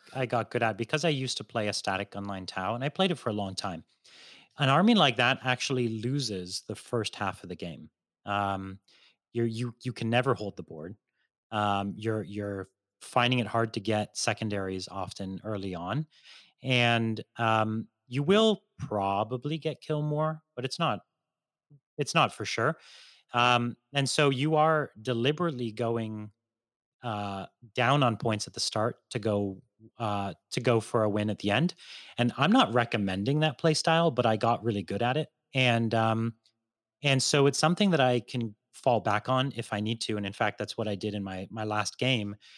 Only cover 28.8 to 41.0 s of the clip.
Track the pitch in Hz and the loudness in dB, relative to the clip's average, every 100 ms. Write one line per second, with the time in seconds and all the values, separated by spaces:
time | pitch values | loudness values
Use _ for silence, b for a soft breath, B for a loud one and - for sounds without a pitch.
28.8 | 117 - - 120 110 101 101 98 _ _ | -2 -4 -8 -4 0 0 -2 -6 _ _
29.8 | 110 - 110 101 98 - _ - 123 113 | -20 -6 -4 -2 -4 -8 _ -2 2 2
30.8 | - 117 107 104 107 101 104 110 175 B | 2 0 2 0 -2 -2 0 2 0 B
31.8 | B B B - 120 - 151 254 104 120 | B B B -2 -2 2 4 4 4 2
32.8 | 113 110 98 95 110 151 156 - 165 151 | 2 0 -2 -2 0 2 0 2 2 2
33.8 | 170 165 170 123 117 110 117 117 117 101 | 2 4 4 2 2 4 2 2 0 -2
34.8 | 85 98 120 143 - _ _ 135 127 117 | -2 -2 0 -2 -4 _ _ 2 4 4
35.8 | 113 113 113 113 113 - _ _ _ _ | 2 2 2 2 0 -4 _ _ _ _
36.8 | _ _ 143 135 - 143 139 - 156 175 | _ _ 2 2 4 4 4 4 2 4
37.8 | 208 156 127 123 - 123 113 - _ - | 4 6 4 2 -2 -6 -6 -8 _ -4
38.8 | 131 113 107 104 - 131 135 117 - 104 | 2 2 2 0 0 0 0 -4 -6 -4
39.8 | 107 113 - 104 98 - 107 - 104 - | -2 -2 -4 -4 -4 -2 -2 -2 -6 -6
40.8 | 107 98 | -4 -4